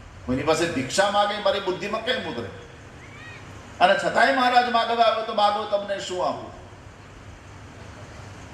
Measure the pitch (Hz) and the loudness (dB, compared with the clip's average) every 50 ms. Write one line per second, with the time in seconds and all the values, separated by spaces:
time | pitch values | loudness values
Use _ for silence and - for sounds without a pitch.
0 | - - - - - 123 127 135 - 156 156 160 170 - - 135 127 - - 190 | -18 -18 -18 -10 -6 -4 -4 0 2 2 2 2 2 0 -2 -2 -4 0 2 2
1 | 196 202 196 208 202 202 208 208 196 196 185 - 180 185 180 - 196 202 214 - | 4 4 4 4 2 2 0 0 0 0 0 2 0 -2 -2 -2 -4 -6 -6 -4
2 | - 170 165 202 - - 120 - - - - - - - - - - - - - | -2 -2 -4 -4 -4 -6 -6 -6 -8 -10 -12 -14 -18 -18 -20 -20 -20 -20 -18 -18
3 | - - - - - - - - - - - - - - - - 175 190 196 - | -18 -18 -18 -18 -18 -16 -16 -16 -18 -18 -18 -18 -18 -14 2 6 6 6 6 6
4 | - - - - 240 269 269 262 247 247 247 247 240 233 233 226 226 226 233 233 | 2 2 4 4 4 4 4 4 4 6 6 6 4 6 4 2 2 2 4 4
5 | 233 220 - 220 220 226 226 208 208 208 208 214 214 - 202 202 202 202 196 196 | 4 4 4 2 -2 -2 2 4 4 4 4 0 0 0 -2 -2 0 -2 -4 -6
6 | - - 185 180 160 135 113 - - - - - - - - - - - - - | -6 -6 -4 -2 -2 -2 -4 -4 -10 -14 -14 -16 -18 -18 -20 -20 -20 -20 -20 -20
7 | - - - - - - - - - - - - - - - - - - - - | -20 -20 -20 -20 -18 -18 -20 -20 -20 -20 -18 -18 -18 -18 -18 -18 -18 -18 -16 -18
8 | - - - - - - - - - - | -18 -16 -16 -16 -16 -16 -16 -16 -16 -16